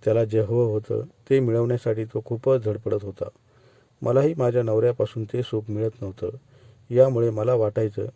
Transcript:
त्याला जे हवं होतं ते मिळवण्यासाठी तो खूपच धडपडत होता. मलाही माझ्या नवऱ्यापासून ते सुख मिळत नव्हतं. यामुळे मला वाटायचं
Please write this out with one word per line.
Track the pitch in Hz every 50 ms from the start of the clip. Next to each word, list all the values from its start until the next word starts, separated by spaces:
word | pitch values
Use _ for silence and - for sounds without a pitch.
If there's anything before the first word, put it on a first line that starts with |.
| -
त्याला | 107 110 113 117
जे | 107 107 110
हवं | 107 98 117 120 120
होतं | 113 107 107 107 - 110 110 - - _ _ _ -
ते | 135 135
मिळवण्यासाठी | 131 120 113 117 120 120 123 120 - 120 110 110 113
तो | 110 - 113 113
खूपच | - 120 113 - 135 135 131 113
धडपडत | 107 107 101 - - 104 104 101
होता. | 101 95 - - - - _ _ _ _ _ _ _ _ _ _ _ _ _ -
मलाही | 117 - 135 139 151 165
माझ्या | 160 131 123 120 123 120
नवऱ्यापासून | 113 107 110 113 120 123 - - - - 117 110
ते | 107 - 123 123
सुख | - - 110 107 107
मिळत | 107 104 110 110 110 - 104
नव्हतं. | 98 92 - - 92 107 131 _ _ - - - - - _ - _
यामुळे | 120 120 131 135 131 117 117 117
मला | 113 110 107 117 127
वाटायचं | 120 110 104 104 - 110 107 101 - 101 113 -